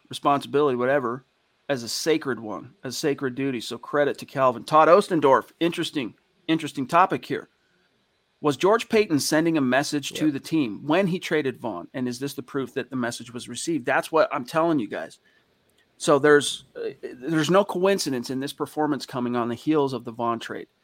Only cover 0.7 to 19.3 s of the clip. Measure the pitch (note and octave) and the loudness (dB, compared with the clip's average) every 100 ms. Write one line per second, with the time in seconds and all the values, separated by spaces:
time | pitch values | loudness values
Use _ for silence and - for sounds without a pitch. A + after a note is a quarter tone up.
0.7 | B2 B2 C#3+ A#2+ C3 - _ _ _ - | 2 0 0 -2 -6 -12 _ _ _ -6
1.7 | C3+ A#2 - E3 D#3 C#3 A#2 A2 F#2 B2+ | -6 -4 -4 0 0 -2 -6 -8 -12 -14
2.7 | _ C3 A#2+ D3+ C#3 C3+ B2 C3+ B2 - | _ -12 -4 -2 -2 -4 -4 -4 -4 -8
3.7 | A#2+ - D3+ C#3+ - - C#3 C3 A#2 - | -12 -4 0 0 -2 -6 0 2 0 2
4.7 | D#3 D#3 F#3+ G3 E3+ C#3 A#2+ - - E3+ | 6 8 6 6 4 6 6 4 -2 -2
5.7 | E3+ D#3 D3+ A2 - _ _ - D#3+ D3 | -2 -4 -4 -6 -10 _ _ -2 -2 -2
6.7 | - B2 E3+ F#3+ C3+ - C3 - _ _ | -6 0 2 2 0 -6 -8 -8 _ _
7.7 | _ _ _ _ _ _ _ D3 C#3 F#3 | _ _ _ _ _ _ _ -2 2 4
8.7 | A3+ - A3 G#3 C#3+ - D#3 E3 D#3+ B2+ | 2 2 2 2 0 2 2 2 2 2
9.7 | C3 C#3+ D3 C#3 - D#3 C3+ - D#3+ A#2+ | 2 0 -4 -6 -2 -2 -2 -2 0 0
10.7 | F#2 C#3 E3+ G3 F3+ - D#3 C3+ - A#2+ | -2 0 2 2 -2 -2 0 0 -4 -6
11.7 | F2+ F2 C3+ B2 A#2+ C#3 C#3 - C#3+ B2+ | -8 -8 -6 -6 -4 -8 -10 -8 -6 -6
12.7 | C#3 - C3 A#2+ - A#2+ A#2+ A2 A#2+ - | -6 -6 -4 -4 -6 -12 -14 -12 -8 -4
13.7 | D3+ B2 C#3 - D#3+ - C#3 B2 E3 E3 | -4 0 -2 2 2 2 -2 -2 0 2
14.7 | D3+ G2+ F2 E2 - _ _ _ _ _ | 0 -2 -6 -10 -14 _ _ _ _ _
15.7 | _ _ - - C#3+ D3 D3 - - - | _ _ -4 2 4 6 6 4 -6 -12
16.7 | - A2+ - B2+ B2 C3 D#3+ D3 F#3+ G3+ | -10 -10 -10 -14 -10 -4 0 4 2 2
17.7 | F3+ F#3+ G3 D3+ B2+ A#2+ C3 C#3 - C#3+ | 0 0 0 -2 -4 -4 -6 -6 -8 -8
18.7 | D3+ D3+ C3+ - C3 B2 | -4 -2 -4 -6 -6 -4